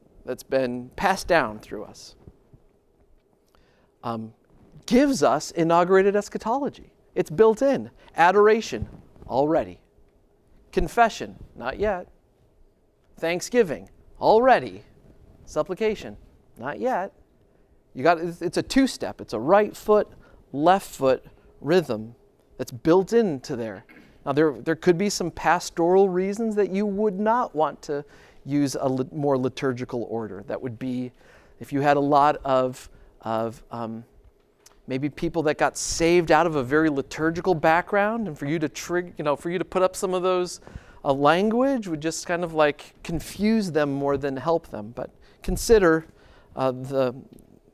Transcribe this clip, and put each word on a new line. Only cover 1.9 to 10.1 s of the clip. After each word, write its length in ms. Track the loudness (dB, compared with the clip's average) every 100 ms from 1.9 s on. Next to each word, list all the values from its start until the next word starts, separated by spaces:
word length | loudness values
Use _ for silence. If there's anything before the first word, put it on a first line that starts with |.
| -18 -20 -20 -20 _ _ -20 _ _ _ _ _ _ _ _ _ _ _ _ _ _
um, 280 | -10 -8 -10 -18 _ _ _ -20 0
gives 380 | 4 4 4
us 260 | 2 2 -2
inaugurated 680 | -2 2 4 6 4 4 0
eschatology. 760 | -4 -8 -4 -4 -4 -8 -18 _ _ -6
It's 160 | -4
built 320 | 4 4 4
in. 260 | 0 0 -4 -16 -12 2
Adoration, 720 | 4 6 6 4 0 -8 -8 -14 -20 -20 -6
already. 520 | 0 2 0 -2 -10 _ _ _